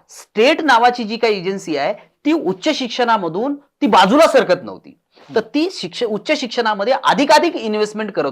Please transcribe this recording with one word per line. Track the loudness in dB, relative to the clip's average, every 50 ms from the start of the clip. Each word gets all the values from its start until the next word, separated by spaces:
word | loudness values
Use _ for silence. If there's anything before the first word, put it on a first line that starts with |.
| _ _
स्टेट | -20 -20 -20 _ _ 2 2 2 2 2
नावाची | 2 2 4 4 4 2 2 0 -4
जी | -8 -4 -2
काही | -2 -2 -2 -2
एजन्सी | -4 -6 -6 -6 -6 -6 -4 -4
आहे | -2 -4 -4 -6 -12 _ _ _ _
ती | -2
उच्च | -2 0 -2 -4 -6 -2 -2 -2
शिक्षणामधून | -2 -2 -4 -6 -4 -4 0 0 0 0 -2 -4 -4 -4 -4 -4 -6
ती | -8 -10 _ _ _ -2 2
बाजूला | 4 4 4 6 6 6 4 6
सरकत | 6 4 4 4 0 -2 -2
नव्हती, | -8 -16 -16 -18 -20 -20 _ _ _ _ _ -20 _ -4
तर | -4
ती | -4 -2 -4 -4 -4 -4
शिक्ष-, | -6 -8 -12 -12 -6 -6 -4
उच्च | -4 -4 -6 -4 -4 -4 -2
शिक्षणामध्ये | -4 -6 -4 -4 -2 -2 -2 -2 -2 -2 -2 0 0
अधिकाधिक | 0 2 2 4 4 4 4 4 2 -2
इन्व्हेस्टमेंट | -4 -6 -4 -2 -2 -2 -4 -4 -8 -10 -6
करत | -4 -4 -4 -4